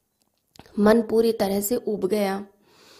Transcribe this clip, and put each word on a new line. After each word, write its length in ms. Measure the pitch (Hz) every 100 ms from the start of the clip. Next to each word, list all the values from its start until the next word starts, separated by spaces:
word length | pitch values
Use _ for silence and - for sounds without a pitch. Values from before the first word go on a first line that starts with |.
| _ _ _ _ _ - - -
मन 240 | 208 226
पूरी 300 | 220 220 226
तरह 280 | 220 202 202
से 160 | 202 240
ऊब 300 | - 202 190
गया, 400 | 208 196 196 202 _ _ _ -